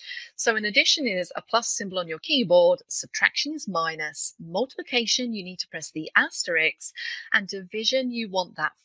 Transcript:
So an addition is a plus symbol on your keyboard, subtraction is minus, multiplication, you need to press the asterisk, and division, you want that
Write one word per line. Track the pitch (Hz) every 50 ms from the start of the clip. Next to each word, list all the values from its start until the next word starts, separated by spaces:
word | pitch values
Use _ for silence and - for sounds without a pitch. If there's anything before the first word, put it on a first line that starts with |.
| - - - - - - _
So | - - 247 220
an | 214 214
addition | 208 202 269 320 - - 330 277
is | 226 190 180 175 - -
a | -
plus | - - - 233 233 -
symbol | - - 202 190 185
on | 185 175
your | 165 160 160
keyboard, | - - 302 269 233 165 175 175 175 175 180 - - _
subtraction | - - - - - - 202 208 - - - 285 320
is | 294 -
minus, | 208 180 165 165 160 160 156 156 151 156 - - - - -
multiplication, | 165 165 170 190 254 - - - - - 262 240 233 214 - - 254 240 226
you | 202 180
need | 180 185 -
to | - -
press | - 165 156 -
the | - 156 156 - -
asterisk, | 208 262 - - - - 190 170 160 156 156 - - - - - - - - - - - -
and | - 214 196
division, | 180 202 196 185 180 - 220 226 - 254 262 262 247
you | 240 233 226 196
want | 185 185 180 185 -
that | - 156 - - - -